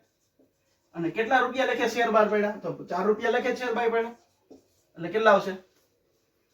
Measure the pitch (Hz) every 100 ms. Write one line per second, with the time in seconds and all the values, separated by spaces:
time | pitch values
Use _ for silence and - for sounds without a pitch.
0 | _ _ _ _ _ _ _ _ _ 170
1 | 165 208 226 254 247 262 254 240 226 240
2 | 233 214 208 208 208 208 170 - - 190
3 | 202 214 233 240 254 233 247 226 233 226
4 | 226 - _ _ _ - _ _ _ 160
5 | 170 214 220 190 190 185 - _ _ _
6 | _ _ _ _ _